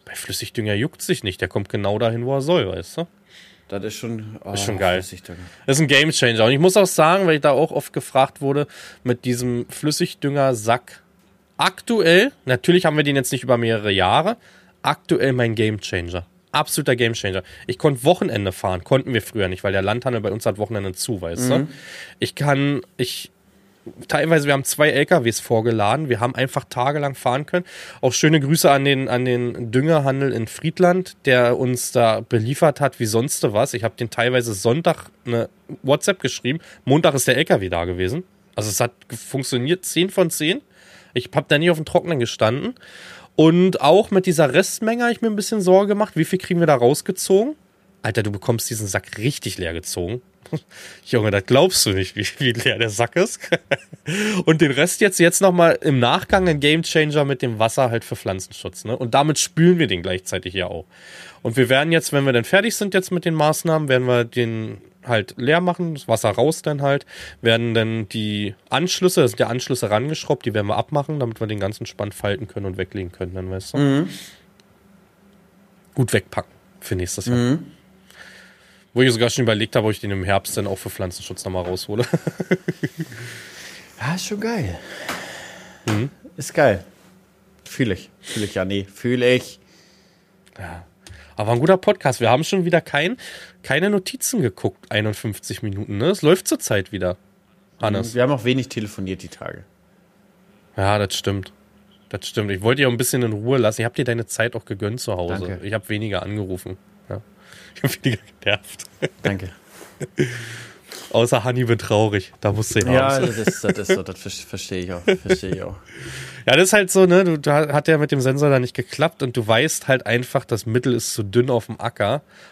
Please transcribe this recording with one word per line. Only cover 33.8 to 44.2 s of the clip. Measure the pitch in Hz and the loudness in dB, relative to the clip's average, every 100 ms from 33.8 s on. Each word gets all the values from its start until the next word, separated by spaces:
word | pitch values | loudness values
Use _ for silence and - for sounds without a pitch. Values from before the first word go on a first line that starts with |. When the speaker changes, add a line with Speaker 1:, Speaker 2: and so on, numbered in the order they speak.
Speaker 1:
hab | 110 - | -4 -4
den | 117 | -6
teilweise | - 120 127 117 | -2 0 0 -2
Sonntag | 98 117 147 170 - - _ 120 | -2 0 2 0 -2 -8 _ -4
eine | 117 - _ _ 156 | -4 -4 _ _ -10
WhatsApp | 127 147 - 190 | 0 0 0 -2
geschrieben, | 131 - - 165 - - - | -4 -4 -4 -4 -8 -12 2
Montag | 143 165 139 | 4 4 2
ist | - | 0
der | 123 | 0
L | 165 | 2
K | 143 | 0
W | 95 | 0
da | 85 87 | -2 -4
gewesen. | 90 92 151 - _ _ - | -2 -2 -4 -10 _ _ -8
Also | 107 | -6
es | 95 | -2
hat | 120 _ _ | -2 _ _
ge-, | 120 | -16
funktioniert, | - 135 131 123 131 175 - | -8 -6 -2 -2 -2 -4 -2
zehn | 160 190 | -2 0
von | 190 170 | 0 0
zehn. | - 156 254 _ _ - - _ | 0 -4 -4 _ _ -20 -20 _
Ich | 127 - 151 | -8 -2 -4
hab | - | 0
da | 147 | 2
nie | 175 | 2
auf | 160 | 0
dem | 156 | 0
Trockenen | 175 165 147 | 0 0 -2
gestanden. | 117 - 110 131 208 - - - - - - - | -2 0 0 0 -6 -10 -20 -20 -20 -20 -8 4
Und | 160 175 185 175 | 6 8 4 4
auch | 143 190 - | 4 6 4
mit | 190 | 0